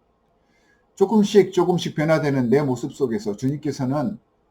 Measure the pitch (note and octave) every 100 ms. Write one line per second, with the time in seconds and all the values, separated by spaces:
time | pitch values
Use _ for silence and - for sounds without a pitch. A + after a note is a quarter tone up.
0 | _ _ _ _ _ _ _ _ _ -
1 | G3 G#3+ G3+ G#3 F#3 F3+ F3 F3 E3 -
2 | D#3 D#3 D3 C3+ A#2+ C3+ C#3 B2 C#3 -
3 | B2+ G#2+ G#2 G2+ C3 D3 D3 C3+ B2+ D3
4 | A2+ G#2+ _ _ _